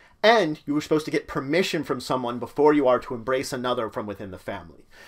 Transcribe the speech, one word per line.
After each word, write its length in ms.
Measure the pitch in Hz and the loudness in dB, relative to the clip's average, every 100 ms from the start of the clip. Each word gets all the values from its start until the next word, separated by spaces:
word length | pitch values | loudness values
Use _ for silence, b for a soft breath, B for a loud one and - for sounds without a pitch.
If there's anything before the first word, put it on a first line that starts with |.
| b b | b b
and 380 | 208 226 160 151 - | 4 6 2 -4 -4
you 80 | |
were 80 | 147 | -4
supposed 220 | - 156 | 0 0
to 80 | 151 | 0
get 160 | 156 - | -4 -4
permission 560 | 151 135 165 180 165 | -8 -2 0 0 -2
from 160 | 139 131 | -4 -6
someone 400 | - 127 120 120 | -2 -4 -4 -6
before 340 | 117 - 151 | -8 4 4
you 140 | 151 131 | 6 4
are 120 | 123 | 4
to 140 | - | 0
embrace 380 | 120 113 131 135 | -8 -2 -2 -2
another 380 | 127 127 123 110 | -4 -2 -2 -4
from 160 | 123 104 | -6 -8
within 260 | 101 98 | -8 -10
the 80 | 92 | -12
family. 460 | - 98 82 - - B | -10 -10 -12 -20 -20 B